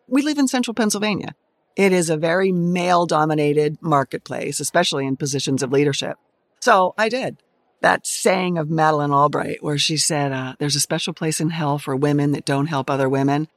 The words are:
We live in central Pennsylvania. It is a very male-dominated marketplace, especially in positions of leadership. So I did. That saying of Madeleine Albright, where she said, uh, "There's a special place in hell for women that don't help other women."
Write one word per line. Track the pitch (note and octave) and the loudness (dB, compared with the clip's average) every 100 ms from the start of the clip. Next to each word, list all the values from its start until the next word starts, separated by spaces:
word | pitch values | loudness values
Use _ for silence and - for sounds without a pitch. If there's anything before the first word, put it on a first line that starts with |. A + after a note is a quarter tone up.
| - | -4
We | C4 | -2
live | D4 D4 | 0 0
in | C4 | 0
central | B3+ A#3+ | 0 -2
Pennsylvania. | A3 G#3+ G3+ G#3+ G3 - - _ _ _ - | -2 -2 0 -2 -4 -6 -14 _ _ _ 2
It | G3 | 4
is | F#3 E3 | 4 2
a | D#3 | 0
very | E3 F3 F#3+ | 0 2 2
male-dominated | F3+ E3+ F3 F3 F3 F3 D#3+ D#3 D3+ D3 D3 D3+ D3+ | 2 0 0 2 2 2 2 2 2 2 2 2 0
marketplace, | E3+ D3 C3 D#3+ - - - C#3+ | 0 0 0 -6 -8 -8 -6 -6
especially | C#3+ E3+ F3 C#3 C3+ | -2 0 0 0 -2
in | C3+ | -4
positions | C#3+ C#3 C#3+ C3 | -4 -4 -2 -2
of | C3+ | 0
leadership. | C#3 D3 C#3+ - - _ _ _ - | 2 2 0 -6 -10 _ _ _ -4
So | - G3+ F3+ - | 2 4 4 0
I | A3 | -2
did. | B3 F#3 - _ _ _ _ | -2 -6 -10 _ _ _ _
That | F3 F3 - | 2 2 -2
saying | - A3 F#3 F3+ F3 | -2 0 2 0 -2
of | D3+ | -2
Madeleine | D#3+ D#3 D3+ D3 | 2 2 2 2
Albright, | C#3+ D3 - - - | 2 2 0 -4 -6
where | D3+ D3 | -4 -2
she | - D3+ | -2 -2
said, | - D3+ C#3+ | -2 -2 -2
uh, | C3 C3 B2+ | -4 -8 -6
"There's | D3 C#3 | -4 -2
a | |
special | - D#3+ - | -2 -4 -4
place | D#3+ D#3+ D#3 | -6 -4 -2
in | D#3 | -2
hell | E3 D3 C#3+ | -2 -2 -2
for | C#3+ C3 | -2 0
women | D3 C#3+ C#3+ | 2 2 2
that | C#3 - | 0 -2
don't | C#3 D3 | -2 -2
help | D3 C3 | -2 -2
other | C#3 C3+ | 0 0
women." | C3+ C#3 C#3+ D#3 | 2 2 0 -4